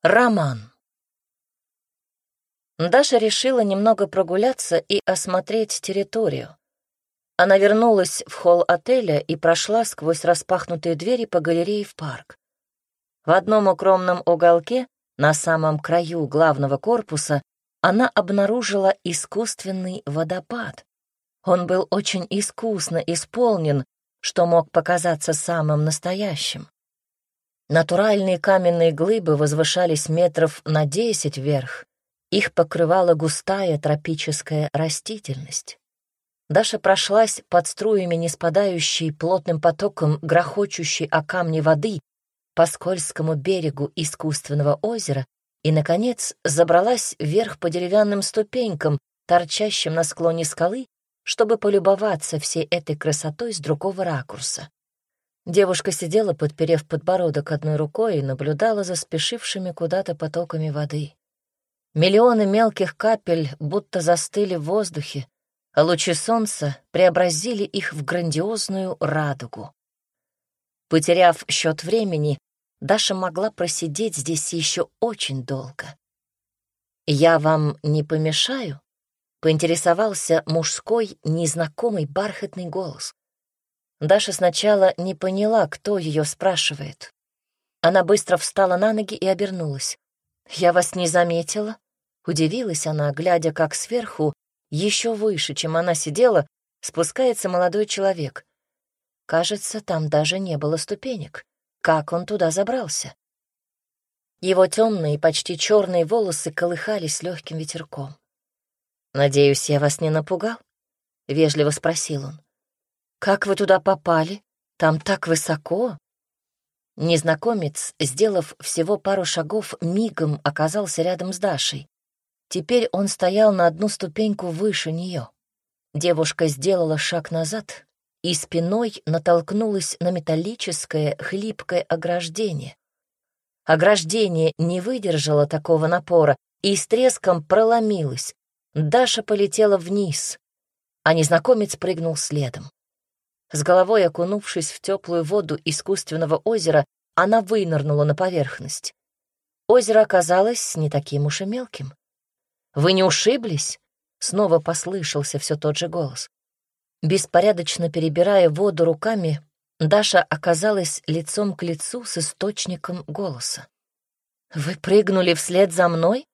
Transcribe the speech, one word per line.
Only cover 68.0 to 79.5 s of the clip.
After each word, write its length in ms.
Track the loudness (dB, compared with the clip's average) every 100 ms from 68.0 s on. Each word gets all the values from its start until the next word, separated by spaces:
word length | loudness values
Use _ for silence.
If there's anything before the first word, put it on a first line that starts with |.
грандиозную 920 | -4 -2 -2 -2 -2 -4 -4 -6 -6 -4
радугу. 720 | -2 -2 -4 -6 -10 -14 -18 _ _ _ _ _ _ _ _ _ _ _ _
Потеряв 560 | 0 2 6 6 4 -4
счёт 340 | -2 -2 -4
времени, 540 | -2 -2 0 -2 -2 -4 _ _ _ _
Даша 340 | -2 0 0
могла 360 | -2 -4 -4 -6
просидеть 680 | -4 -6 -4 -6 -4 -4 -4
здесь 360 | -6 -4 -4
ещё 360 | -4 -4 -4 -6 _
очень 420 | -4 -4 -6 -8
долго. 520 | -6 -8 -8 -16 -18 -18 _ _ _ _ _ _ _ _ _ _ -4
«Я 320 | 4 6 6
вам 380 | 4 2 0 -2
не 200 | -2 -2
помешаю?» 800 | -2 -2 -2 -2 -2 -4 -8 -10 _ _ _ _ _ _
поинтересовался 1000 | 0